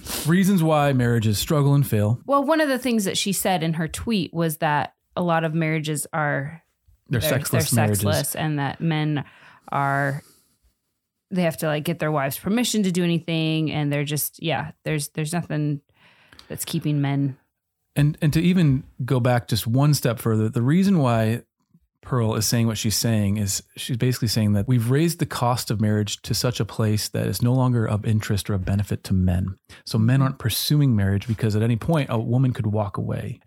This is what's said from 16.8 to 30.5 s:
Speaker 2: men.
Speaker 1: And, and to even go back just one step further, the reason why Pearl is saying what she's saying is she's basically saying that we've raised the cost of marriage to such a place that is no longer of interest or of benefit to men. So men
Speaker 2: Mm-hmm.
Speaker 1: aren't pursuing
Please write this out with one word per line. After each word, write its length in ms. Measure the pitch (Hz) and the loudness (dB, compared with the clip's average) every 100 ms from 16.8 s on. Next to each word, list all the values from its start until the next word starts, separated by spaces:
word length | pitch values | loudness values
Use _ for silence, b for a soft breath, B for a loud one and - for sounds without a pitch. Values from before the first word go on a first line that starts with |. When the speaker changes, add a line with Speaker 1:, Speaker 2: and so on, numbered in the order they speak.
| 156 147 | -2 0
Speaker 2:
men. 380 | 139 139 139 131 _ _ _ _ _ - | 0 0 -2 -4 _ _ _ _ _ 0
Speaker 1:
And, 220 | 147 160 | 0 2
and 120 | 156 | 0
to 80 | 160 | 2
even 420 | 175 185 156 131 - - 123 | 4 4 4 2 -2 -8 -2
go 160 | 131 | 2
back 260 | 123 120 - | 4 2 2
just 180 | 110 117 | -2 0
one 280 | 127 147 | 2 4
step 260 | 143 127 113 | 4 2 0
further, 300 | 113 110 110 | 0 2 2
the 120 | 117 | 0
reason 360 | 120 170 196 185 | 2 4 4 4
why 440 | 127 113 110 120 - _ _ _ _ _ | 4 2 2 0 -6 _ _ _ _ _
Pearl 340 | - 127 110 113 | -6 -2 0 0
is 100 | 107 | 0
saying 220 | 120 113 | 2 0
what 100 | 107 | 0
she's 200 | 113 - | -2 0
saying 400 | 117 110 101 104 | 0 2 2 0
is 260 | 98 - - - | -2 -4 -8 -12
she's 180 | - 120 | -6 -2
basically 320 | 127 123 113 | -2 0 -2
saying 240 | 117 104 | 0 2
that 160 | 101 101 | 0 0
we've 240 | 123 113 | 0 2
raised 280 | 135 170 170 | 2 0 -2
the 60 | 156 | -4
cost 460 | - 120 123 - | -2 -2 -2 -2
of 80 | 107 | -2
marriage 420 | 107 107 104 - | 0 0 0 -4
to 100 | - | -6
such 260 | 123 127 - | -2 -2 -2
a 60 | 110 | -4
place 420 | - 110 107 - | -2 0 0 -2
that 200 | 110 113 | -4 -4
is 140 | 104 | 0
no 120 | 123 | 0
longer 320 | 127 127 120 113 | 2 2 0 0
of 180 | 107 | -2
interest 460 | 117 110 - 101 - | 0 -2 0 -4 -2
or 60 | 101 | -4
of 100 | 92 | 0
benefit 400 | 98 101 107 - | -2 -2 -4 -2
to 80 | |
men. 420 | 95 92 90 95 95 _ B - | 0 2 0 -2 -6 _ B -4
So 120 | 117 | 0
men 180 | 113 135 | 2 4
Speaker 2:
Mm-hmm. 80 | |
Speaker 1:
aren't 140 | 135 139 | 2 0
pursuing 600 | 117 | -4